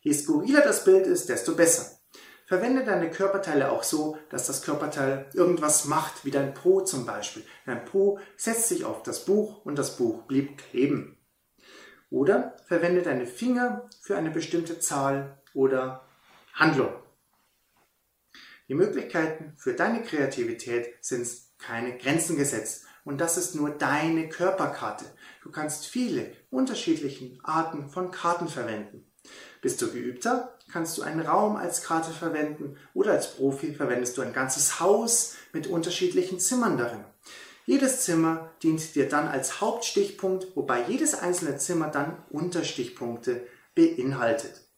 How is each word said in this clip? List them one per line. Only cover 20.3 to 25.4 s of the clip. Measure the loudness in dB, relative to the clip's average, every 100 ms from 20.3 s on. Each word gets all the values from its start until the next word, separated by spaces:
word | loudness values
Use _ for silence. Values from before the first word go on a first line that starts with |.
| 0 -4 -4 -4 -4 -4 -10
sind | -6 -4 -4 -10 _ _
keine | -10 -6 -6 -4
Grenzen | 0 0 2 0
gesetzt. | 0 0 -4 -10 -16 -18
Und | -8 -2
das | 0 0
ist | -2
nur | -2 -2
deine | 0 0 2 2 0 -2
Körperkarte. | 0 0 2 -2 -4 -8 -8 -14 -20 -20 -20